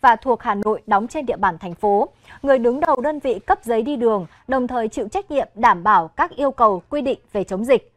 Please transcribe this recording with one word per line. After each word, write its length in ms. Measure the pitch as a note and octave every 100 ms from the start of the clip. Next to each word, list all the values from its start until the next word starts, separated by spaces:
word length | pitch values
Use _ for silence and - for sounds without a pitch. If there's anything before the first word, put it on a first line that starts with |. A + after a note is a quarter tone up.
và 140 | B3+ A3+
thuộc 260 | C4+ A3+
Hà 140 | B3 G3+
Nội 260 | G#3 G#3+ -
đóng 200 | G3+ A#3
trên 180 | D#4+ C4
địa 120 | G3
bàn 200 | G3 E3
thành 180 | F#3+ E3+
phố, 340 | G#3 G3+ A#3+ _ _ -
người 180 | C#4 C4
đứng 200 | A#3 B3+
đầu 160 | E4 C4
đơn 180 | C4 D4+
vị 200 | C4+ G3+
cấp 200 | - F#4
giấy 180 | - A3+
đi 140 | A3 C#4+
đường, 300 | A#3 G#3 E3 _ -
đồng 200 | C4 B3
thời 200 | B3+ A3
chịu 200 | - G#3+
trách 240 | F#4+ G4+
nhiệm 160 | C#4+ G#3 -
đảm 280 | A#3 F#3
bảo 240 | F#3 G3+ E3
các 280 | - - -
yêu 160 | C#4
cầu 300 | C4+ A3+ F#3 -
quy 120 | D4
định 180 | C4+ A#3+ _
về 100 | G#3
chống 220 | F3+ F#3 A#3
dịch. 280 | B3 -